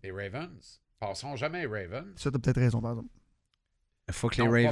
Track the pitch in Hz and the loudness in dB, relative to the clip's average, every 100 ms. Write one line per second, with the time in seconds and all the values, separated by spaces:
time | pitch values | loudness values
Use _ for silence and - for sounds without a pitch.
0 | 98 95 98 123 175 151 - - _ - | -10 -8 -6 -8 -10 -14 -20 -20 _ -8
1 | 104 95 135 139 147 175 143 107 90 117 | -6 -6 -6 -2 -2 -2 -4 -4 -4 -6
2 | 185 190 143 131 131 123 123 117 113 117 | -10 -6 -2 0 2 4 4 4 -2 -6
3 | - - _ _ _ _ _ _ _ _ | -8 -16 _ _ _ _ _ _ _ _
4 | - - 117 - 117 117 120 | -10 -2 0 2 4 6 6